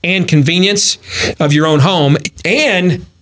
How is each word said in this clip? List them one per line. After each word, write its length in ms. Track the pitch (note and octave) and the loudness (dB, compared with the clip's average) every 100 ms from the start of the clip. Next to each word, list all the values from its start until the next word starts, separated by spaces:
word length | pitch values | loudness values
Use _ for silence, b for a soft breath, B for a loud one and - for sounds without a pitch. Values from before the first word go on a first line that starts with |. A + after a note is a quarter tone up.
and 240 | F3 F#3 F3 | -2 -2 2
convenience 720 | D3+ C#3 F3 F#3+ G3+ - - B B B B | 2 2 2 0 0 -2 -4 B B B B
of 100 | D3+ | 0
your 140 | D3 D#3 | 0 2
own 160 | D3+ | 2
home 340 | D3+ F#3 C#3+ D3 - - E3 | 2 2 2 0 -2 -8 -4
and 600 | A#3 D4+ F#3+ F3+ F3 - _ | 0 0 0 0 -2 -6 _